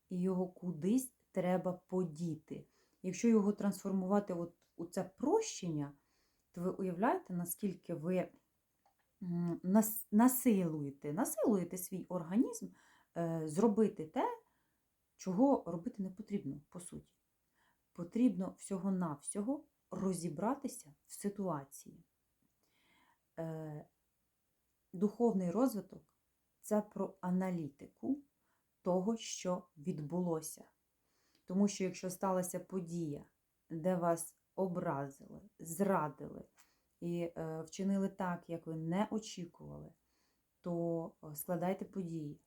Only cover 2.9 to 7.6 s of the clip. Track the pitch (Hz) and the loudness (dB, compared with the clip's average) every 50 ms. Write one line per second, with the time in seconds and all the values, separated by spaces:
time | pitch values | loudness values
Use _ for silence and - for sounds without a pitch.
2.9 | _ _ - 185 175 - - 233 226 214 196 208 208 - 196 202 190 - - 196 | _ _ -6 -6 -2 2 6 6 8 8 6 4 2 2 0 0 0 -2 -2 -2
3.9 | 190 190 185 185 202 202 202 - 180 170 170 170 - _ _ _ _ - - - | 0 0 2 4 4 2 2 2 -2 -4 -4 -6 -8 _ _ _ _ -10 -10 -4
4.9 | - 196 180 - - - - 294 392 453 440 - - - 190 170 151 147 143 143 | -4 -4 -4 -4 -6 -2 2 4 4 4 2 0 -6 -6 -4 -2 -2 -2 -2 -4
5.9 | 143 - _ _ _ _ _ _ _ _ _ _ _ 180 175 185 - - 196 185 | -8 -14 _ _ _ _ _ _ _ _ _ _ _ -4 -4 -2 -2 -2 -2 -2
6.9 | 170 175 214 285 359 381 - - 180 175 170 - - - | 0 2 2 2 2 0 -2 -4 -4 -4 -4 -4 -4 -4